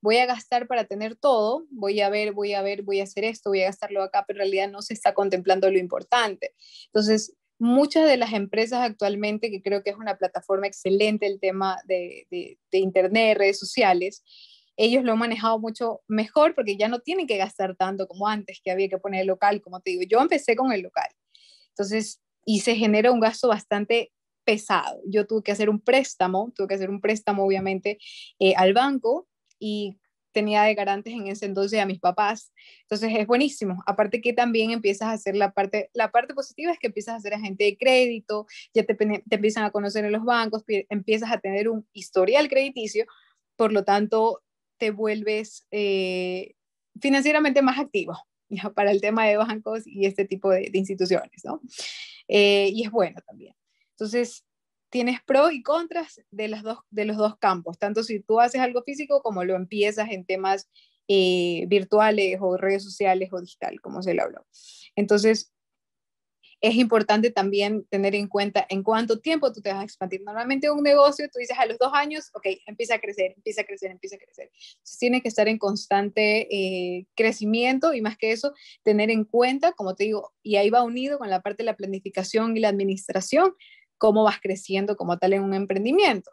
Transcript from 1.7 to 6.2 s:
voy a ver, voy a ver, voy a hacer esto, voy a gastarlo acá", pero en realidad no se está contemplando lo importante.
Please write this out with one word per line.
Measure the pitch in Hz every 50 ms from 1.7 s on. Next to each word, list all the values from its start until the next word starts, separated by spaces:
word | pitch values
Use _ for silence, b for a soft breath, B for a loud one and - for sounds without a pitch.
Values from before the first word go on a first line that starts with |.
voy | 277 247 202 196 202 208
a | 202 196
ver, | 202 208 214 214 202
voy | 208 208 202 202
a | 196
ver, | 196 196 202 202 202
voy | 196 196 196
a | 196
hacer | 196 - - 202
esto, | 226 226 220 _ 208
voy | 196 196
a | 185 185
gastarlo | 196 - - 202 202 196 190
acá", | 190 - 202 196 _
pero | 202 202
en | 202
realidad | 196 196 190 196 202
no | 202 202
se | 202 - 233
está | 208 - 202 196
contemplando | 196 202 196 190 185 180 190 185 190 190 190
lo | 190 190
importante. | 180 180 - - 185 _ - 247